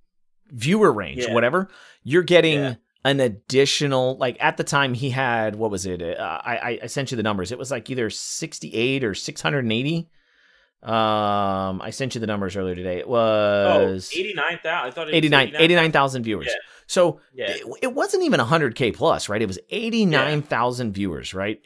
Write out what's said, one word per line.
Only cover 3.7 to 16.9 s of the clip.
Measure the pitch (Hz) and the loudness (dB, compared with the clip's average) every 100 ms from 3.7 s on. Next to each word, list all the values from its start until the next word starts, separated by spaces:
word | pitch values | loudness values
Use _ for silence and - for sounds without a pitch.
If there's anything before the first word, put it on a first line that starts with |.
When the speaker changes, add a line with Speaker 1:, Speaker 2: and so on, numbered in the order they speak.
| - 147 131 127 131 | 2 0 2 0 0
Speaker 1:
like, | 131 113 | -4 0
at | 151 160 | 0 0
the | |
time | 156 147 135 | 0 2 0
he | 120 135 | 0 -2
had, | 123 131 117 110 | 0 0 2 0
what | 104 110 | 0 -2
was | 98 98 | -2 -4
it? | 90 | -6
Uh, | 85 87 101 78 | -4 -4 -6 -6
I, | - 120 | -6 -6
I, | 120 120 | -4 -6
I | 117 | -6
sent | - 131 | -6 -6
you | 120 | -2
the | |
numbers. | 107 101 90 | -2 -2 -4
It | 123 | -8
was, | 120 | -6
like, | 131 107 | -6 -6
either | 127 110 | -4 -4
sixty-eight | - - - 156 - - 110 123 135 | -4 -8 -8 -10 -10 -8 -2 0 0
or | 120 | -2
six | 92 - - | -4 -8 -6
hundred | 156 147 | -2 -2
and | 120 | 0
eighty. | 110 135 165 165 _ _ _ _ _ _ _ | 0 0 -4 -6 _ _ _ _ _ _ _
Um, | - 113 110 107 104 104 98 95 95 95 | -4 0 2 2 2 2 0 0 -2 -4
I | - | -8
sent | - 131 | -6 -6
you | 123 | -4
the | 110 | -4
numbers | 104 98 98 | -4 -4 -4
earlier | 92 | -4
today. | 90 92 87 | -4 -4 -6
It | - | -2
was | 120 113 107 104 101 98 - 95 95 - | 2 2 4 4 4 4 4 2 0 -6
Speaker 2:
Oh, | 160 | -6
eighty-nine | 202 175 151 170 | -6 -4 -4 -4
thousand. | 160 170 127 | -4 -4 -4
I | |
thought | 147 | -8
it | 156 | 0
was | |
Speaker 1:
eighty-nine, | 160 156 143 135 | 2 4 4 2
Speaker 2:
eighty-nine. | 147 | 4
Speaker 1:
eighty-nine | 165 175 160 | 4 6 4
thousand | 156 139 131 | 2 2 0
viewers. | 113 101 73 | -4 -4 -4
Speaker 2:
Yeah. | 113 - - | -6 -8 -20
Speaker 1:
So | _ | _